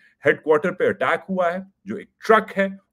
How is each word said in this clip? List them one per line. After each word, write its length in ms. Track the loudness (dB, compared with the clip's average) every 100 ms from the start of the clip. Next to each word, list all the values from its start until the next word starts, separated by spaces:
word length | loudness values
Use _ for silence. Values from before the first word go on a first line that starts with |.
| _ _
हेडक्वार्टर 460 | 0 0 2 2 2
पे 160 | 0 -2
अटैक 340 | 0 0 -2 -4
हुआ 200 | -2 -2
है। 220 | -4 -12 _ -12
जो 100 | -12
एक 120 | -12 _ 2
ट्रक 200 | 2 2 -4
है 220 | -4 -4 _